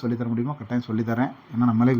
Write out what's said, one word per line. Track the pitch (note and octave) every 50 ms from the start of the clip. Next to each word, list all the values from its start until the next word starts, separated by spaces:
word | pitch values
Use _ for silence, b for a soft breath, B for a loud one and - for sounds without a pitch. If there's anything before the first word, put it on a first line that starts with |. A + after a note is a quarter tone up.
| B2
சொல்லித் | A#2 A#2+ A#2
தர | A#2+ A#2
முடியுமோ | A#2 A#2 A#2+ C#3+ C#3+ C#3+
கட்டாயம் | G#2+ - B2 B2 A#2+ -
சொல்லித் | A2 A2+ A2+ A2+
தரேன். | A2+ A#2 C3 - - - - - A#2+
ஏன்னா | A#2 B2 A#2+
நம்மளே | A2 A2 A#2+ C3 C3